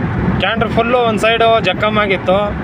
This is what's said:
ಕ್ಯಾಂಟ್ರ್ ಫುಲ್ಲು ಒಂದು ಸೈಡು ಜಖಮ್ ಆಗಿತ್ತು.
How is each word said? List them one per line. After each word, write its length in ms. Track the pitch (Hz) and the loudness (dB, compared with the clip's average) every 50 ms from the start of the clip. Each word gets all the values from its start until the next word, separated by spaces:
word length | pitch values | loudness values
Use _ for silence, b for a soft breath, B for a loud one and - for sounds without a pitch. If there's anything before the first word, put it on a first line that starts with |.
| - - - - - - - - - | -4 -4 -4 -2 -2 -2 0 0 0
ಕ್ಯಾಂಟ್ರ್ 260 | 185 220 226 233 214 - | -2 0 -2 -2 -2 0
ಫುಲ್ಲು 240 | 226 233 233 247 247 240 226 | 0 0 2 2 2 2 2
ಒಂದು 140 | 220 196 - | 0 0 2
ಸೈಡು 240 | 220 226 226 226 226 226 226 196 185 | 2 2 4 4 4 2 2 2 0
ಜಖಮ್ 300 | 180 - - 214 214 214 208 | -2 0 -2 0 0 0 0
ಆಗಿತ್ತು. 340 | 202 190 175 - - 185 196 208 208 202 - | 0 0 -2 0 0 0 0 0 -2 -4 -6